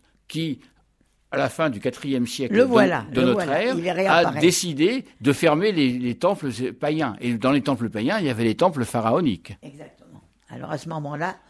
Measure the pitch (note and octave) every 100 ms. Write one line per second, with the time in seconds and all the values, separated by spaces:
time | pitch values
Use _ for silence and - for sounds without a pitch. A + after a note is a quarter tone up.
0 | _ _ - D3+ D#3+ B2+ - _ _ _
1 | _ _ - C3+ C3+ - D#3 G#2 B2+ -
2 | C#3+ C3 A#2+ - B2+ G#3 C4 A#3 F#3+ D#3+
3 | - B2+ B2+ G#3 E3 D3 A#3+ E3+ E3+ F3
4 | F#3+ E3 E3+ D3 E3 F3 F3+ C#3+ E3+ C4
5 | - - A#2+ C3+ E3 D3+ G#3+ F3 C3 B2
6 | B2 A2+ F3+ F#3 C#3 A2+ B2+ - D3 D#3
7 | C#3 G2 A#2+ A#2 C3 C#3 C3+ B2 A#2 G#2
8 | B2 G#3 D#3 A2+ A2+ G#2+ F3+ D3 A2+ A#2+
9 | A2 C#3+ D#3+ F2 - G2 - C#3+ C#3+ _
10 | - - _ _ _ A#2+ C3 D3+ E3 D#3+
11 | C#3+ D3 F3 F#3